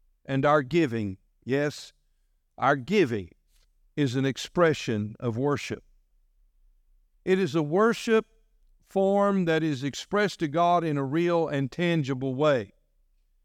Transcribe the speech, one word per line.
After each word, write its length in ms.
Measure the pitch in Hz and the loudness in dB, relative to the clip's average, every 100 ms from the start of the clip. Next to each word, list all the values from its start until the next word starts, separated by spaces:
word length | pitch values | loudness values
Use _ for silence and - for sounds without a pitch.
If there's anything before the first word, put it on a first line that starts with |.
| _ _ - | _ _ -4
And 200 | 135 143 | 0 4
our 160 | 151 | 4
giving, 560 | 127 170 147 117 104 92 _ _ | 2 2 2 0 -6 -8 _ _
yes, 500 | - 139 147 - - _ _ _ _ _ _ - | -2 0 -2 -6 -16 _ _ _ _ _ _ -2
our 160 | 123 143 | 0 0
giving 540 | 120 208 139 110 87 _ _ _ _ _ _ - | 2 2 2 0 -6 _ _ _ _ _ _ -2
is 200 | 139 131 | -2 0
an 80 | |
expression 920 | 135 123 - - 165 147 - 110 107 117 | -2 -4 -4 2 2 2 -2 -4 -4 -6
of 160 | 123 113 | -6 -2
worship. 480 | 143 143 - - - _ _ _ _ _ _ _ _ _ _ _ _ _ - | -2 -2 -6 -12 -14 _ _ _ _ _ _ _ _ _ _ _ _ _ -2
It 140 | 185 | 0
is 160 | 175 160 | 0 -2
a 80 | |
worship 640 | 147 175 220 - - 220 - _ _ _ _ _ _ | 0 2 2 0 0 0 0 _ _ _ _ _ _
form 580 | 196 196 202 202 196 170 | 0 2 4 2 2 2
that 160 | 160 | 0
is 220 | 160 135 | 0 -2
expressed 560 | 139 - - 202 202 - | -6 -8 -4 0 0 -2
to 80 | 156 | -4
God 360 | 156 175 175 | 0 2 2
in 140 | 165 143 | 0 -2
a 60 | |
real 440 | 135 156 175 170 160 | -2 0 0 0 0
and 240 | 143 135 | -2 -4
tangible 600 | - 175 165 131 131 135 | -2 0 0 -2 -4 -4
way. 400 | 127 151 131 98 _ _ _ _ _ _ _ | 0 2 2 -2 _ _ _ _ _ _ _